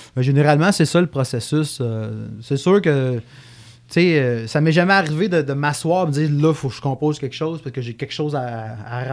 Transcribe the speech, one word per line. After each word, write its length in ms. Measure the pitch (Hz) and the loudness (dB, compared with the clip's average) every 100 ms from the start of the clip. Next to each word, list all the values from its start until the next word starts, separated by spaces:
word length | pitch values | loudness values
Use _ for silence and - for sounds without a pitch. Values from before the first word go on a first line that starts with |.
| - | -10
mais 80 | 127 | -2
généralement, 500 | 131 139 151 151 185 | 2 4 4 4 4
c'est 120 | 196 | 2
ça 160 | 151 170 | 2 4
le 60 | 175 | 2
processus. 720 | 135 127 120 - 151 147 - | 0 -2 -2 -2 -2 -2 -4
Euh, 460 | 120 110 110 107 110 110 | -4 -4 -6 -8 -10 -12
c'est 160 | 117 139 | -4 -2
sûr 240 | 180 202 | 4 4
que, 320 | 175 139 127 120 | 4 2 0 -4
tu 60 | - - - - - - _ | -8 -20 -20 -20 -20 -20 _
sais, 300 | 170 180 156 | 2 4 4
euh, 260 | 127 117 113 | 2 0 -2
ça 140 | 151 | 0
m'est 120 | 160 | 2
jamais 200 | 160 180 | 4 4
arrivé 380 | 196 156 151 202 | 4 2 0 0
de, 100 | 170 | 0
de 120 | 139 | 0
m'asseoir 500 | 139 147 143 165 180 | -2 -2 -2 0 0
et 20 | 175 | 0
me 40 | |
dire, « 180 | 143 156 143 | 0 0 2
Là, 100 | 156 | 2
faut 160 | 151 135 | 2 -4
que 60 | |
je 80 | - | -4
compose 360 | 143 131 151 151 | -4 -2 -2 -2
quelque 160 | 131 | -6
chose 280 | - 160 165 | -6 -6 -6
parce 100 | 139 | -8
que 80 | 123 | -8
j'ai 140 | 120 | -8
quelque 180 | 113 135 | -8 -10
chose 240 | - 151 143 | -6 -4 -4
à, 400 | 123 117 110 113 110 | -6 -8 -10 -12 -10
à 180 | 123 131 | -8 -6